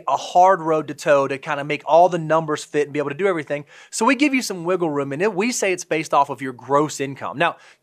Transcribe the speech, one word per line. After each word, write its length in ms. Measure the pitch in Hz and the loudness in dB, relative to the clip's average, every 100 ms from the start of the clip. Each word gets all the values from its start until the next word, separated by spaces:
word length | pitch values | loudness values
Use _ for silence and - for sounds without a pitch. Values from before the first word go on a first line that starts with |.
| - | -2
a 120 | 139 | -4
hard 420 | - 180 185 185 | 0 4 6 4
road 280 | 160 156 147 | 2 -2 -2
to 60 | |
toe 320 | 143 165 143 135 | -4 2 2 2
to 120 | 135 | -4
kinda 260 | 151 143 | -6 -6
make 180 | 147 147 - | -4 -6 4
all 240 | 160 180 | 6 6
the 80 | 170 | 2
numbers 460 | 156 160 156 147 | 0 0 0 -4
fit 180 | - 151 | -4 -2
and 100 | 147 | -2
be 60 | 143 | -2
able 100 | 143 | -4
to 60 | 143 | -2
do 100 | 196 | -2
everything. 380 | 165 139 147 - - - | -2 -4 -8 -8 -20 -12
So 140 | - | -2
we 100 | 226 | 0
give 200 | 254 285 | 2 2
you 80 | 262 | 0
some 220 | 220 185 | -4 -6
wiggle 260 | 165 185 165 | -2 -2 -2
room, 200 | 143 139 | -2 -4
and 120 | 139 | -2
it, 120 | 214 | -2
we 180 | 180 233 | 0 -4
say 200 | 240 196 | -2 -2
it's 140 | 180 - | -2 -4
based 260 | 160 156 | -6 0
off 160 | 151 139 | 0 0
of 140 | 127 | -2
your 100 | 135 | -10
gross 480 | 120 117 143 151 - | -10 0 0 0 -4
income. 380 | 139 135 98 120 | -8 -8 -8 -2
Now, 180 | 170 - - _ | -2 -2 -14 _